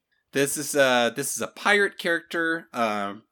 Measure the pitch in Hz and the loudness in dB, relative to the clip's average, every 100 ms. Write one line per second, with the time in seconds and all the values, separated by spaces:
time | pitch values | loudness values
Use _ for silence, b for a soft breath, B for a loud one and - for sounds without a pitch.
0 | _ _ _ 135 139 151 143 147 135 123 | _ _ _ -2 0 -2 -2 2 4 4
1 | 117 120 135 110 110 - - 202 202 - | 2 0 -6 -6 -8 -4 2 2 2 -2
2 | 180 165 - 175 165 165 - 127 113 104 | -4 -4 -4 -4 -2 -4 -6 -2 -2 0
3 | 101 101 _ | -6 -8 _